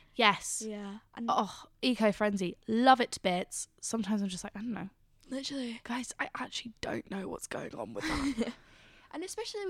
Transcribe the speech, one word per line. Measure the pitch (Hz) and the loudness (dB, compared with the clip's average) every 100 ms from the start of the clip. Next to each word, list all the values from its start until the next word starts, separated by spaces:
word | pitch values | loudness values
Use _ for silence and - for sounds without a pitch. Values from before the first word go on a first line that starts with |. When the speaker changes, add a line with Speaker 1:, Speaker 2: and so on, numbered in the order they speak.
| - - | -8 4
Speaker 1:
Yes. | 220 196 - - | 6 4 0 -6
Speaker 2:
yeah. | 220 208 202 208 _ - | -6 -8 -8 -12 _ -6
And | 226 | 2
Speaker 1:
Oh, | 214 190 - - - | 2 2 -2 -16 -2
Eco | 254 240 220 | 2 4 4
Frenzy. | 196 208 202 180 - - | 4 2 2 -2 -4 0
Love | 220 262 254 | 6 8 8
it | 240 | 6
to | - | 0
bits. | 190 180 - - - _ | 0 0 -2 -8 -10 _
Sometimes | - 226 190 214 | -4 -2 0 0
I'm | 202 | 0
just | 185 | -4
like, | 208 196 | -8 -8
"I | |
don't | 233 | -6
know." | 196 190 _ _ _ - | -6 -8 _ _ _ -10
Speaker 2:
Literally. | 262 277 277 240 226 | -8 -6 -4 -6 -6
Speaker 1:
Guys, | - 240 240 - | -6 -6 -6 -8
I | 285 - | -8 -6
actually | - - 240 - | -8 -8 -10 -10
don't | - 226 - | -6 -6 -6
know | - - | -8 -6
what's | - - | -8 -8
going | - - | -8 -8
on | - - 214 | -8 -8 -6
with | |
that. | 311 302 277 226 233 - | -4 -2 -2 -2 -4 -6
Speaker 2:
<laughs> | - - - - - 302 | -16 -20 -20 -20 -14 -10
And | |
especially | 359 - 453 427 392 | -8 -8 -8 -6 -6